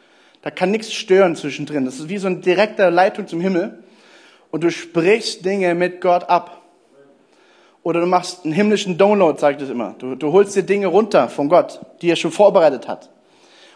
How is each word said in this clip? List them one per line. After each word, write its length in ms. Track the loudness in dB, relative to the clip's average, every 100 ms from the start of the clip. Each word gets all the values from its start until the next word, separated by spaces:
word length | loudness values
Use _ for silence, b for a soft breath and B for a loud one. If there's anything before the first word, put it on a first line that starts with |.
| b b b b
Da 100 | -14
kann 200 | -4 -2
nichts 240 | -2 -4
stören 420 | -10 0 4 4 0
zwischendrin. 480 | -8 -8 -8 -6
Das 160 | -6 -8
ist 80 | -8
wie 80 | -6
so 120 | -4
eine 80 | -2
direkte 520 | 0 0 0 0 2
Leitung 380 | 4 2 0 -8
zum 160 | -6
Himmel. 420 | -2 -2 -2 -8 b b b b b b b
Und 140 | -4
du 60 | -4
sprichst 760 | -4 -6 -2 2 2 0 -8
Dinge 300 | -6 -2 -2
mit 260 | 0 -2 -2
Gott 300 | 0 0 2
ab. 320 | -2 -2 -12 _ _ _ _ _ _ _ b b b b b
Oder 180 | -4 -2
du 60 | 0
machst 400 | 0 -2 -8 -6
einen 80 |
himmlischen 420 | 0 2 0 -2 2
Download, 420 | 2 4 2 2
sag 140 | 0
ich 60 | -2
das 100 | -6
immer. 260 | -6 -8 -10
Du, 160 | -12
du 180 | -6 2
holst 240 | 2 2 0
dir 60 |
Dinge 240 | -2 -2 2
runter 420 | 0 2 2 2
von 220 | -2 2
Gott, 280 | 2 2 -4 -20 _
die 80 | -2
er 80 | 0
schon 160 | -2
vorbereitet 560 | 4 4 6 4 2 -4
hat. 220 | -12 -14 _ b b b b b